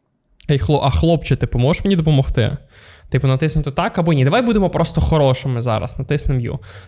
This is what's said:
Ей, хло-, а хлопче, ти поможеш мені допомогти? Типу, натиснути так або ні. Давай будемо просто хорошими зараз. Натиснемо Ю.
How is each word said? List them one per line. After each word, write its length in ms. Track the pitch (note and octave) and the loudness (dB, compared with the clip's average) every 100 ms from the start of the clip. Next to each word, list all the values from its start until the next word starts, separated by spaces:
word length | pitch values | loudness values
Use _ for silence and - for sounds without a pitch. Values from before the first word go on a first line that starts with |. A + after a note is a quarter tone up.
| _ _ _ - - | _ _ _ -10 -2
Ей, 80 | C#3+ | 0
хло-, 220 | - C#3+ | 0 0
а 60 | C#3 | 0
хлопче, 460 | - E3 E3 - C3 | 2 2 0 0 -2
ти 100 | B2 | -2
поможеш 380 | A#2+ B2+ - | 0 0 0
мені 120 | G3 F#3 | 0 0
допомогти? 600 | D#3 C#3+ C#3 - A2 C#3+ - - - - - | 2 2 2 0 -2 -4 -12 -20 -20 -20 -4
Типу, 180 | C3 C3+ | -2 0
натиснути 440 | C3 D#3 D#3 D3 | 0 0 -2 -4
так 280 | C3+ G3 - | -2 -2 0
або 140 | E3 | 0
ні. 120 | D3 | 2
Давай 180 | C3 G#3+ | 4 2
будемо 280 | A#3+ G#3+ F#3 | 2 2 2
просто 300 | D#3 E3 - | 0 0 0
хорошими 600 | - D#3+ C#3 B2+ C#3 A#2+ | 2 2 2 2 -2 -2
зараз. 380 | B2 G#2+ F2 - | -2 -2 -4 -8
Натиснемо 420 | C3+ D3 - C3 | -4 -2 0 -2
Ю. 180 | A#2 - - - | -4 -8 -12 -20